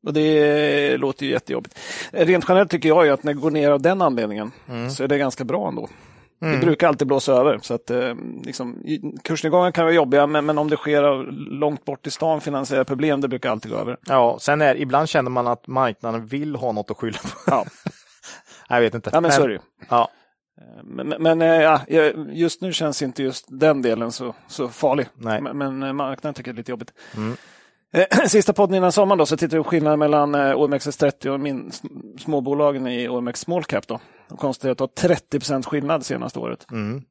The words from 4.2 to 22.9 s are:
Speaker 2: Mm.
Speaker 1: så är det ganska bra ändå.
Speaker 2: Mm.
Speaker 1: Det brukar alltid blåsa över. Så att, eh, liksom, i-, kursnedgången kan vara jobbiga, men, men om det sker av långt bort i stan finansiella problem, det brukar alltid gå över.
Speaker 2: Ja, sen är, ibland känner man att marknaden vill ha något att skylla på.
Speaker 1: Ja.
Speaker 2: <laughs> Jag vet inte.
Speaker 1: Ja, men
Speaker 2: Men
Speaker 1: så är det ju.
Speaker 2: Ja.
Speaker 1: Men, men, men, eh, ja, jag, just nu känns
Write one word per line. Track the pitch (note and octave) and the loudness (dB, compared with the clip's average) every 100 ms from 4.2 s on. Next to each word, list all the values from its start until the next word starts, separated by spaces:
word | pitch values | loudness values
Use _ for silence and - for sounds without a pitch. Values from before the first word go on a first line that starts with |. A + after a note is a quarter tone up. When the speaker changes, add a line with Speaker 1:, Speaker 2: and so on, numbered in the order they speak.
| G#2+ G#2+ G#2+ - - | -4 -4 -10 -12 -12
Speaker 2:
Mm. | A#2+ B2 | -8 -8
Speaker 1:
så | C3+ | -4
är | C3 | -2
det | C#3+ | 0
ganska | C#3 - | -2 -4
bra | B2 E3 F#2+ | -4 -4 -4
ändå. | A2+ A2 - - - _ _ | -6 -12 -16 -20 -20 _ _
Speaker 2:
Mm. | D#3+ D#3 | -4 2
Speaker 1:
Det | E3 | 2
brukar | D3+ E3+ | 4 2
alltid | C#3+ C#3 | 2 0
blåsa | C3+ C#3 | 0 4
över. | B2+ C3+ G#2+ | 4 4 0
Så | - | -4
att, | A#2 - | -8 -4
eh, | B2 B2 A#2+ - - | -4 -4 -6 -12 -12
liksom, | B2+ C3+ B2 - | -12 -10 -10 -10
i-, | - D3+ D3+ - | -8 -6 -6 -12
kursnedgången | - D#3+ D#3+ F3 F3+ | -6 -4 2 2 2
kan | E3+ | 2
vara | E3 | 4
jobbiga, | E3 C3+ C#3+ D3 | 4 6 4 4
men, | D3+ D3 | 2 0
men | D3+ | 0
om | D3+ | 0
det | D3+ | -2
sker | D3+ D3 | 2 4
av | C#3+ C3+ - | 4 2 -4
långt | C#3+ C#3+ C#3 D3 C#3+ | -10 -10 -4 -4 -4
bort | - C#3 D3 | -10 -10 -10
i | |
stan | - E3 D#3 | -4 -2 -2
finansiella | D3+ C#3+ C3 C3+ | -4 -6 -2 -2
problem, | C3 C3+ D#3 C#3 | 0 0 0 0
det | C#3 | -2
brukar | B2 B2+ | -4 -4
alltid | A2+ A2 | -4 -6
gå | G#2+ | -6
över. | G#2+ B2 - | -6 -8 0
Speaker 2:
Ja, | C3+ A#2+ - | 2 4 2
sen | - D3 | 0 4
är, | D3+ D3 | 4 2
ibland | C#3 C3+ D#3 | 0 0 2
känner | D#3+ B2+ | 0 0
man | B2 A#2+ | -2 -2
att | A#2+ - | -4 -4
marknaden | C3 B2+ G#2+ A#2 A2+ A2 | 0 0 -2 -6 -6 -6
vill | C#3 D3+ C3+ | -8 -6 -6
ha | B2 | -4
något | G#2+ G2+ | -4 -6
att | G#2 | -6
skylla | A2+ - | -6 -8
på. | G2+ - - | -12 -6 0
Speaker 1:
Ja. | C3+ G2+ - - - _ | 0 -2 -10 -14 -14 _
Speaker 2:
<laughs> | _ - - _ - - | _ -20 -20 _ -20 0
Jag | B2 | 2
vet | A2+ | 2
inte. | A2+ G#2+ | 0 0
Speaker 1:
Ja, | D#3 | 2
men | |
Speaker 2:
Men | E3+ | 4
Speaker 1:
så | C#3 | 4
är | C3+ | 2
det | |
ju. | G2+ _ _ - | -2 _ _ 0
Speaker 2:
Ja. | A#2+ A#2 _ _ _ _ _ - - | 2 2 _ _ _ _ _ -20 -20
Speaker 1:
Men, | - - D3 | -14 -10 -6
men, | D3+ | 0
men, | D#3+ E3 | 2 4
eh, | E3 E3 | 4 6
ja, | D#3 D3+ - | 6 4 2
jag, | D#3+ D3+ D3+ D3 | 4 4 0 -10
just | D3 E3+ - | -2 -2 -2
nu | F#3 | -6
känns | D#3+ D#3 | -4 -4